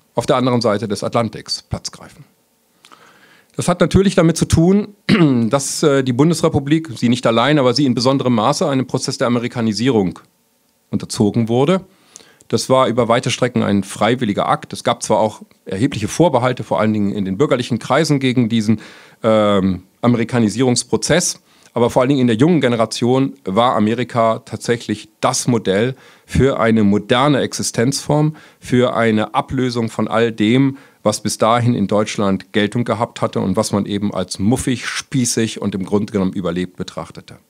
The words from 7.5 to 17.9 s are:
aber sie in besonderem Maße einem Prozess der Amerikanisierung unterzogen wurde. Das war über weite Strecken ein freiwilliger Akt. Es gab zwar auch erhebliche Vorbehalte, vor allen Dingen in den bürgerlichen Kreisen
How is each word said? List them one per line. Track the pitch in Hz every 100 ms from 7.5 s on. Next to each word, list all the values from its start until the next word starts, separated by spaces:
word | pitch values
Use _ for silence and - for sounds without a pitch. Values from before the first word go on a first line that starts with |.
| 151
aber | 127
sie | - 139
in |
besonderem | 120 120 135 123
Maße | 117 113 143 165
einem | 135 127
Prozess | 127 - -
der | 123
Amerikanisierung | 120 120 123 113 101 127 113 90 - - _ _ _ _ _ _
unterzogen | 98 - - 104 107 110
wurde. | 120 147 185 - _ _ - - _ -
Das | - -
war | 131 123
über | 117 113
weite | 117 127
Strecken | - 123 117
ein | 104 101
freiwilliger | 92 - 107 131 117 95 -
Akt. | 143 -
Es | 98
gab | 127 120
zwar | - 110
auch | 107 - - _
erhebliche | - 95 131 - 101
Vorbehalte, | - 170 127 127 127
vor | 104 82
allen | 107
Dingen | 107 101
in | 104
den | 95 95
bürgerlichen | 151 131 - 113
Kreisen | -